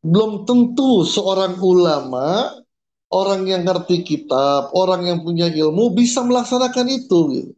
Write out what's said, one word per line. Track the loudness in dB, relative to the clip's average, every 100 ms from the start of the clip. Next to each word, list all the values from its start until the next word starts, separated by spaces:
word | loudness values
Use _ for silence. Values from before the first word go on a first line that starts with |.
belum | 2 2 2 -4 0
tentu | 2 2 2 2 2
seorang | 2 -2 -2 0 -2 0
ulama, | 2 4 4 0 -4 -4 -2 -2 -4 -10 _ _ _ _ _
orang | -2 0 -2 -2
yang | -2
ngerti | -2 -2 0 -2
kitab, | 0 -6 -2 0 2 0 0 0
orang | 0 0 -2
yang | -4
punya | -4 -2 -2
ilmu | 0 0 2 0 2
bisa | 0 0
melaksanakan | 0 0 0 -2 0 -2 -2
itu, | -4 0 2 2
gitu. | -2 -8